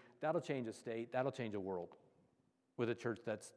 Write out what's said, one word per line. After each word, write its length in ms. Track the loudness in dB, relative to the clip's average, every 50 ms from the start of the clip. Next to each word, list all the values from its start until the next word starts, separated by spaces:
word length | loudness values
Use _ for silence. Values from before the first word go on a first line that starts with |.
| -12 -20 -8 -2
that'll 220 | 0 2 2 2
change 260 | 2 2 0 0 0
a 60 | -2 -4
state, 380 | -4 -4 -4 -2 -2 -2 0
that'll 200 | 2 2 2 2
change 220 | 2 0 -2 0 0
a 60 | 0
world 300 | 0 0 0 -2 -2 -6 -10 -16 -20 -20 -20 -20 -20 _ _ _ _ _ _ _ _ _ _
with 120 | 0 2 2
a 60 | 2
church 240 | 0 0 -2 -2 -2 -2
that's, 300 | -2 -2 -2 -4 -10 -12